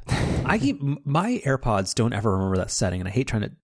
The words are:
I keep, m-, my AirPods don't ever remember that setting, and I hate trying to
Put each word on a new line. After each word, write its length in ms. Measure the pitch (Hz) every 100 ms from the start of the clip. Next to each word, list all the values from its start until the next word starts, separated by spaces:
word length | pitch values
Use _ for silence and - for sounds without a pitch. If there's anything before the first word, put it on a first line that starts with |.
| - - - -
I 140 | 131 208
keep, 240 | 277 -
m-, 160 | 139 147
my 360 | 143 147 202 247
AirPods 500 | 139 131 - 101 95
don't 180 | - 117
ever 200 | 104 110
remember 260 | 95 95 95
that 120 | 87
setting, 300 | - 98 90
and 80 | 92
I 40 |
hate 160 | 123 131
trying 140 | 113
to 100 | 107 -